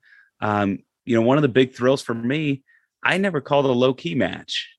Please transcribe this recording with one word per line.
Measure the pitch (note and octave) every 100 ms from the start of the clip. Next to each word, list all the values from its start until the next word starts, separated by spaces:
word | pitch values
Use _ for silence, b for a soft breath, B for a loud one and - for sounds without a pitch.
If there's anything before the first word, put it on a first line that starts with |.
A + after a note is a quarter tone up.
| b b b _
Um, | G#2+ G#2 G2+ G2 - _
you | -
know, | A#2
one | A2+ C#3+
of |
the | C#3+
big | C3 C3
thrills | - B2+ C3+
for | -
me, | A#2 A#2 D3+ D3+ C#3 _ _ _ _
I | B2 F3
never | G3 D#3
called | - C#3+ C3+
a |
Low | B2 B2+
Ki | B2+ E3+
match. | D#3 F2+ F#2+ - - -